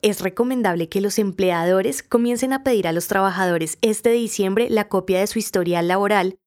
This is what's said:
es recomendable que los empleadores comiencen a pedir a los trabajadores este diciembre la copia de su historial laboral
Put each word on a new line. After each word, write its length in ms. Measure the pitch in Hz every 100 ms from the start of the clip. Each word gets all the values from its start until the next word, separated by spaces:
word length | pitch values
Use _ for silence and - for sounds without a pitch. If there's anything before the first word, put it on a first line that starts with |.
es 180 | 208 202
recomendable 680 | 190 190 247 254 214 170 165
que 140 | 196
los 160 | 202 220
empleadores 880 | 202 180 185 170 170 190 208 269
comiencen 500 | - 233 240 240 262
a 100 | 269
pedir 240 | 269 226 175
a 40 |
los 160 | 165 165
trabajadores 720 | 196 196 180 185 170 160 -
este 300 | 226 214 233
diciembre 560 | 233 226 - 190 202 240
la 200 | 214 208
copia 300 | 190 185 185
de 60 | 208
su 140 | 226
historial 480 | 208 190 180 175 170
laboral 480 | 185 202 208 185 -